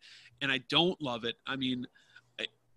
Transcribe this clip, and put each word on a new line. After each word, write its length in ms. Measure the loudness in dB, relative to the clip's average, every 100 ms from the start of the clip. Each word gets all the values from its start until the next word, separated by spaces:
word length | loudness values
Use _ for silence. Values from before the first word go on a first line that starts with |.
| -12 -20 -20 -4
and 100 | 0
I 80 | 0 2
don't 300 | 4 4 2
love 240 | -4 -2 -4
it, 100 | -6 -6
I 100 | -4
mean, 300 | -2 -2 -6 -14 _ -20 _ -10
I, 80 | -10 -10 _